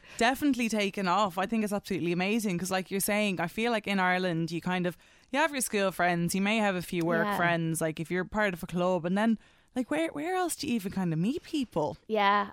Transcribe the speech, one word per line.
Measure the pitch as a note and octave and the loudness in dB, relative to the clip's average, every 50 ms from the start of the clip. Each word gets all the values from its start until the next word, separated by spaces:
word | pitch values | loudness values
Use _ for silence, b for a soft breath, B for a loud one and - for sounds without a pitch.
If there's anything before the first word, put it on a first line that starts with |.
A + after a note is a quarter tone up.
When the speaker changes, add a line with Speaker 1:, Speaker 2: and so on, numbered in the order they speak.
| B B B | B B B
Speaker 1:
definitely | B A3+ A#3 C4+ - D4 D4 C4 A#3 A3+ A3 | B 2 2 2 2 2 0 2 2 0 0
taken | A3 G#3+ G3+ G3 - G#3 G3 F3+ | 0 0 0 0 -2 -2 0 2
off. | E3+ G3 G#3+ G3 E3 F#3+ | 2 2 2 0 0 -2
I | F#3 | -2
think | - A3+ A3 A3 | 0 0 0 0
it's | G3 G3+ | 0 -2
absolutely | G3+ - - G3 F3 D#3 F3 E3+ | -4 -4 -4 -4 -2 0 0 0
amazing | E3+ F#3 G3 G#3+ A#3 G3+ A3 F3 E3+ | 0 0 0 0 0 0 0 -2 -2
'cause, | F#3 F#3 | -2 -2
like | F#3+ F#3 F#3 - | -2 -2 -2 -2
you're | F#3+ G3 | -4 -2
saying, | - - G#3 G#3 G#3+ G#3 F#3 D#3+ | -2 0 0 0 0 0 0 -2
I | E3+ E3+ | -4 -4
feel | - - A3+ A#3+ A#3+ | -2 -2 -2 0 0
like | G#3+ - | 0 0
in | F#3+ G3+ F#3+ | 0 0 2
Ireland, | F#3 F3+ F3+ F3+ F#3 F#3 E3+ D#3+ E3 D#3 | 2 2 2 2 2 0 0 0 -2 -2
you | E3+ E3 - | -2 -4 -2
kind | F3+ F3+ F#3 F3 | -2 -2 0 0
of, | F3+ E3 - b b b b b b | -2 -2 -6 b b b b b b
you | - C4+ | 0 0
have | D#4 D#4+ D4 | 0 0 0
your | C4+ | -2
school | - - - G#3 G3 F#3+ | -4 -2 0 2 2 2
friends, | D#3+ - F3 F3 F3 E3+ E3+ E3+ - | 2 2 2 2 2 2 0 0 0
you | F#3+ | 0
may | G3 G3+ A3 A3+ | 0 2 2 2
have | G#3 G3+ F#3+ | 2 2 0
a | F3+ E3 | 0 -4
few | - - F3 E3 | -4 -2 -2 0
work | E3 F3 E3 E3 | 2 2 2 2
Speaker 2:
Yeah. | G#3 G3+ | 2 2
Speaker 1:
friends, | F3+ F3 F3 E3+ E3 E3 E3 D#3+ D#3 D#3+ | 2 2 2 2 2 0 0 -2 0 -2
like, | D#3+ D3+ - | -2 -2 -4
if | E3 - | -6 -4
you're | F3 F3+ F3+ | -2 -4 -4
part | D3+ - G#3+ G#3+ G3+ F3 | -2 0 0 0 0 0
of | D#3+ - | -2 -6
a | |
club, | - E3+ F3+ F3+ F#3 F#3 F3 D3+ | -6 -2 0 2 2 2 0 0
and | F3 F#3 | 0 0
then, | G3+ A3 A#3 A3 - b b b b b b b | 2 2 2 2 0 b b b b b b b
like, | B3 A3 - | -4 -2 -2
where, | D4+ D#4 D#4+ - - | 0 0 0 -2 -4
where | C#4+ D4 E4+ F#4 | -4 -4 -2 -2
else | F#4 F#4 E4 - | 0 -2 -2 -4
do | - - | -4 -4
you | - A#3+ | -2 -2
even | A3+ F3+ G3 - | -2 -2 -4 -4
kind | G3 F#3 E3+ D#3+ | -2 -2 0 0
of | D#3 | 0
meet | F3 A3 C#4+ F4 - | 0 0 -2 -4 -6
people? | - - D4+ B3+ - - E3+ D3+ C3+ - - _ - | -4 -4 -4 -2 -2 -2 -2 -2 -2 -4 -8 _ -2
Speaker 2:
Yeah, | A3 G#3+ G3+ G3 G3+ G#3 G3+ G3+ | 0 2 4 4 4 4 2 0